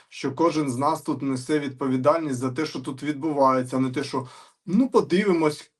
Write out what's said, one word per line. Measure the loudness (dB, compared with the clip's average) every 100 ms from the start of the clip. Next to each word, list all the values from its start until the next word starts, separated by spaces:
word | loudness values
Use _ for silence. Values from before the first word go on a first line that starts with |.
| _
що | -8 -6
кожен | 0 0 2 -2
з | 0
нас | 0 -2
тут | -4 -4
несе | -4 -4 0 -2
відповідальність | -2 -4 -2 2 4 4 2 -4
за | -4
те, | -4 -6
що | -6
тут | -10 -8
відбувається, | -6 -4 -2 4 4 4 0 -2
а |
не | -2
те, | -2
що, | -4 -6 -8 -14 -20 _ -2
ну, | 2 4
подивимось, | 2 4 2 2 2 2 -2 -10